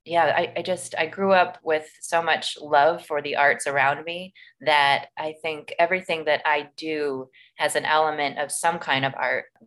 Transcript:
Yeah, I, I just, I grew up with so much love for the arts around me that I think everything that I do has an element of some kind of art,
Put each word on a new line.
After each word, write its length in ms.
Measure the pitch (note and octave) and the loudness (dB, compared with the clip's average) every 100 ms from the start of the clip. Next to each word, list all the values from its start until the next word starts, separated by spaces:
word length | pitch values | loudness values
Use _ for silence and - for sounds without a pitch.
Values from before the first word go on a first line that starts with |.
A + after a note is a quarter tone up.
| - | -4
Yeah, 280 | E3+ D#3 E3 | 2 2 2
I, 180 | E3 F3 | 0 -4
I 40 | |
just, 320 | F3 F3+ - - | -4 -6 -6 -6
I 80 | D#3+ | -6
grew 280 | G3 G3 | -2 4
up 260 | F#3 F3 - | 4 4 0
with 240 | D#3+ D#3 D#3 - | -2 -2 -2 -16
so 240 | - E3+ | -2 0
much 340 | E3 C#3 - - | 2 0 -2 -8
love 460 | D3 D3 D3+ E3+ - | 0 4 4 2 -4
for 160 | D3 | -6
the 140 | C#3+ - | -4 2
arts 320 | C#3+ - D3 | 2 2 0
around 360 | C#3 C3+ D3 D#3+ | 2 2 0 -6
me 280 | E3+ F#3 - - _ | -10 -12 -18 -20 _
that 460 | D3+ D3 C#3 C#3 - - | 2 4 4 2 -2 -10
I 180 | D#3 D#3 | -8 -8
think 300 | D#3+ D3+ D3 - | -8 -10 -10 0
everything 480 | E3+ F#3 F#3 E3 D#3 | 0 0 -4 -4 0
that 160 | C#3+ D#3 | 0 2
I 240 | D3 C#3+ - | -2 -2 -10
do 520 | D#3+ D#3 D3 C3 C3 _ _ - | -6 -4 -4 -4 -10 _ _ -4
has 180 | D3+ D3+ | -2 0
an 100 | C#3 | 0
element 540 | D#3 D#3 D3+ C#3+ C3+ | 2 2 0 -4 -4
of 120 | C#3+ | -6
some 280 | - E3+ E3+ | -2 -2 -2
kind 260 | - C3+ C3+ | -2 0 0
of 80 | - | -2
art, 300 | B2+ B2+ - _ | -4 -4 -6 _